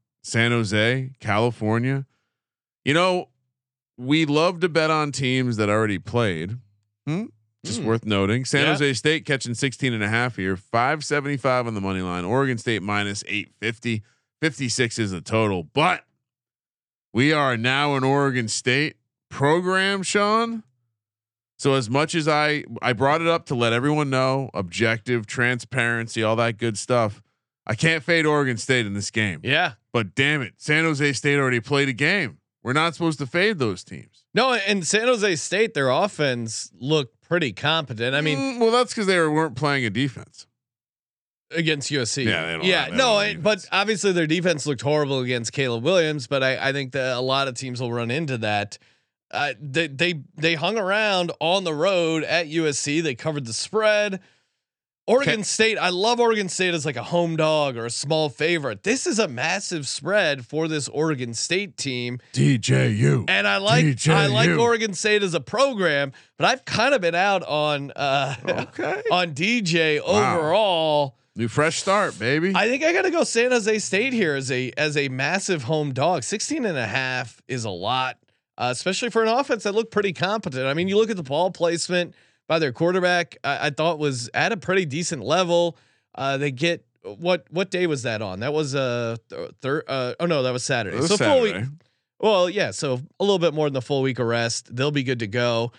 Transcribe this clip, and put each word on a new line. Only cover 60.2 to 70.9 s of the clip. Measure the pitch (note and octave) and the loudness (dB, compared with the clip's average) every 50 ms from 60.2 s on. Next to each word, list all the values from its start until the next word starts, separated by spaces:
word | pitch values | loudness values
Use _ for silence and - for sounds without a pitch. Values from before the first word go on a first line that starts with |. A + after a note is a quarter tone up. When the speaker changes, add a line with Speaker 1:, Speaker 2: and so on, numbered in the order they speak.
| F#3 D#3 C#3+ C3 A#2+ | 2 2 0 -2 -6
Speaker 2:
for | - D3 D#3 E3 | -6 -4 -4 -2
this | D#3+ D#3 D3+ A#2+ - | -2 -2 -4 -4 -4
Oregon | - C#3+ D#3 D#3+ D3+ B2 B2+ A#2 A#2 | -2 -2 0 0 0 -2 -4 -6 -6
State | - - - E3 F#3+ G#3 F3 - | -6 -4 -2 -2 -2 -4 -6 -10
team. | - - C#3 B2+ B2 B2 A#2+ B2 B2 - _ - | -8 -6 -4 -4 -4 -4 -4 -6 -8 -12 _ 0
Speaker 1:
D | C3 C#3 C#3+ C#3 | 2 4 4 4
J | A2 - B2+ C3 C3 B2+ A#2+ | 2 2 2 2 4 4 2
U. | G#2+ G#2 C3 C#3+ C#3+ B2 - - | 2 2 4 4 4 2 2 0
Speaker 2:
And | F#3+ G3 G3+ | 0 2 2
I | G3+ G3+ | 2 0
like, | G3 G3 G#3 A#3 B3 D#3 D3+ C3 A2+ - D#3 | 2 2 4 4 6 4 4 2 2 2 4
I | D3+ D3+ D3+ | 4 4 4
like | C#3 B2+ - D#3 | 4 4 4 4
Speaker 1:
D | E3+ | 4
J | E3+ | 4
U. | D3+ | 4
Speaker 2:
Oregon | - A#3 A#3 A3 A3 G#3+ F3+ | 4 4 4 2 0 -4 -4
State | - - G#3+ G#3 G#3 G3+ | -2 0 2 2 2 2
as | F#3 D#3+ | 0 -2
a | D#3 | -4
program, | C3 - - A3+ C#4 C#4 B3+ G3+ F#3 E3 D3 C#3 C#3+ C#3 - - - _ _ | -4 -2 2 2 2 2 2 2 2 2 2 2 0 -2 -6 -12 -20 _ _
but | - D#3 | 0 2
I've | G3 B3+ C4 - | 2 2 0 -4
kinda | - C#3 F#3+ A3+ C4+ C#4+ A#3+ | -4 0 2 2 4 2 2
been | F3 E3+ E3 | 2 2 2
out | E3+ F#3+ G3+ G3 F#3 - | 2 2 2 2 0 0
on, | - C#3+ D3+ D3+ D3+ D3 C#3 C#3 C#3 | -2 0 0 2 0 0 -2 -4 -6
uh, | - - C#3+ C#3 C3+ C#3+ C3+ C3+ C3+ - - F#3 - - - - - | -6 -4 0 0 2 2 0 -2 -4 -6 -4 -4 -4 -4 -4 -8 -8
Speaker 1:
Okay. | - - D4 F#4+ G#4+ B4 | -6 -4 -4 -4 -4 0
Speaker 2:
<laughs> | A4+ | 0
on | F3+ F3+ F3+ E3+ C#3+ | 2 2 2 0 -2
D | B2 F3+ G#3+ A#3+ A#3+ | -2 -2 0 0 0
J | G3+ D#3+ E3+ E3+ D#3+ D#3 D3+ D3 | 0 0 2 2 4 2 2 0
Speaker 1:
Wow. | - D#3+ F#3+ G#3 G3+ - - E3+ | 0 2 2 4 4 4 2 2
Speaker 2:
overall. | D#3 D3+ F3 G#3+ A3 G3 F3 D#3+ D#3+ D#3 | 2 2 2 2 2 2 2 2 2 2